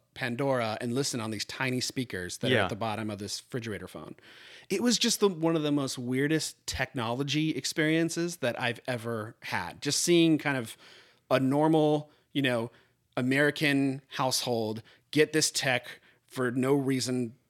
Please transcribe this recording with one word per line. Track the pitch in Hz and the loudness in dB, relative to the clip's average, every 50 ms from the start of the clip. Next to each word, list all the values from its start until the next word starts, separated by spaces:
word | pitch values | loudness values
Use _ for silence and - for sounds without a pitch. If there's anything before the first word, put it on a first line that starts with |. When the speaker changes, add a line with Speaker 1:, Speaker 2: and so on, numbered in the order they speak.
| _ _ _ | _ _ _
Speaker 1:
Pandora | - 131 120 120 127 139 139 131 123 113 107 107 - | -6 -4 -4 -2 -2 0 0 0 0 0 -2 -2 -4
and | 123 120 120 | -4 -2 -2
listen | 135 139 - - 120 | 0 -2 -2 -2 -4
on | 110 110 | -4 -4
these | 107 101 - | -4 -6 -6
tiny | - - - 131 127 127 127 | -8 -4 -4 -2 -2 0 -2
speakers | - - - 135 123 - 104 92 87 92 - - | -4 -4 -4 -6 -6 -4 -6 -8 -8 -8 -6 -4
that | - 127 | 0 2
are | 127 | 4
Speaker 2:
Yeah. | 110 95 | 4 2
Speaker 1:
at | 90 | 0
the | 117 | -2
bottom | 98 113 110 104 107 110 107 | -4 -4 -4 -4 -4 -6 -6
of | 104 98 | -8 -8
this | 104 98 - - - | -8 -8 -10 -10 -10
refrigerator | _ - 123 110 113 101 90 90 | _ -8 -8 -6 -8 -8 -10 -10
phone. | - - 80 76 - - - - - - - - - - - - - | -12 -14 -14 -14 -14 -16 -18 -20 -20 -20 -20 -20 -20 -20 -20 -8 -6
It | 196 185 233 | -2 0 2
was | 247 214 | 2 2
just | - - 233 - - | 2 2 0 2 4
the, | 214 202 | 4 2
one | 175 156 160 165 165 | 4 2 2 2 2
of | 156 151 | 2 2
the | 147 | 2
most | 143 147 135 127 - | 2 2 0 -2 -4
weirdest | 135 120 123 127 131 143 147 160 151 - - - _ _ | -6 -4 -2 0 0 2 2 2 0 -2 -4 -8 _ _
technology | - - - 131 - - 131 113 117 120 131 143 139 139 151 160 156 | -8 -4 -4 -4 -4 -2 -4 -2 -2 -2 -2 -2 -2 0 0 0 0
experiences | - 135 - - - 165 156 156 160 165 165 156 - 170 170 175 170 | -2 -2 -4 -4 -2 0 0 2 2 2 0 0 -2 -4 -4 -4 -4
that | - 131 120 117 - | -4 -4 -4 -2 -2
I've | 123 120 117 - - | -2 -4 -4 -4 -6
ever | 131 123 110 110 117 117 110 107 117 - _ - | -6 -6 -4 -4 -6 -6 -6 -6 -8 -12 _ -8
had. | - 123 101 87 82 - - | -6 -4 -4 -4 -6 -10 -6
Just | - 143 139 - | -4 -2 -2 0
seeing | - 175 175 170 165 160 156 | 2 4 6 6 6 6 4
kind | 143 - 147 139 | 4 2 -2 -2
of | 131 113 110 - - - - - - - _ _ _ _ - | -2 -4 -8 -12 -18 -20 -20 -20 -20 -20 _ _ _ _ 2
a | 131 131 | 2 2
normal, | 131 131 139 147 156 160 160 156 151 151 151 147 147 - _ _ _ _ - | 4 2 2 4 4 4 4 4 4 4 2 0 -2 -8 _ _ _ _ -2
you | 143 | 0
know, | 135 127 123 113 117 120 - - _ _ _ _ _ _ _ | 0 0 0 0 -4 -6 -10 -18 _ _ _ _ _ _ _
American | 139 127 127 135 143 151 147 143 - 160 143 143 139 139 135 131 139 - _ | -2 0 2 2 4 4 2 2 2 2 2 2 2 2 0 -2 -4 -10 _
household | - - 135 131 - - - 127 120 113 110 107 110 110 - - - _ _ _ | -4 -2 0 0 0 0 0 0 0 0 0 -2 -4 -6 -10 -14 -20 _ _ _
get | - 151 151 151 - | 4 4 4 4 4
this | 156 - - | 2 2 2
tech | - - - 139 123 123 - - - - _ _ _ _ _ | 0 0 0 2 0 0 -2 -8 -16 -20 _ _ _ _ _
for | _ - 131 127 123 | _ -4 -2 -2 0
no | 120 131 127 135 147 | 2 2 2 4 2
reason | 143 131 135 135 127 110 127 127 123 123 113 - _ _ | 2 2 0 0 0 0 -2 -2 -2 -2 -4 -8 _ _